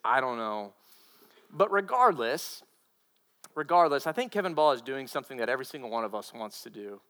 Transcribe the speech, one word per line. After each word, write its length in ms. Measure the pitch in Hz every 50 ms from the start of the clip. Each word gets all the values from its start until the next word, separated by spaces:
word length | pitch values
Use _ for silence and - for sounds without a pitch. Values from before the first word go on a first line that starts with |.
| -
I 160 | 113 123 135
don't 180 | 131 127 120
know. 360 | 117 113 107 107 107 101 101 101 _ _ _ - - _ _ _ _ _ _ _ _ _ _
But 200 | 151 151 202 -
regardless, 920 | 196 202 196 196 240 254 247 233 175 131 113 117 139 175 - - - - - _ _ _ _ _ _ _ _ _ _ _ _ _ _ _ - - _
regardless, 540 | 151 156 147 175 175 170 151 143 135 -
I 40 | 160
think 200 | 156 240 254 247
Kevin 240 | - 208 185 185 160
Ball 160 | 151 151 151
is 100 | 135 120
doing 240 | 117 131 135 135 131
something 320 | 127 - 143 123 - 135
that 120 | 123 113 117
every 160 | 127 131 131
single 260 | - - 143 127 113
one 120 | 110 113 113
of 120 | 104 107
us 180 | 104 98 - -
wants 300 | 117 110 107 - - -
to 80 | 117
do. 280 | 107 107 104 101 101 98 _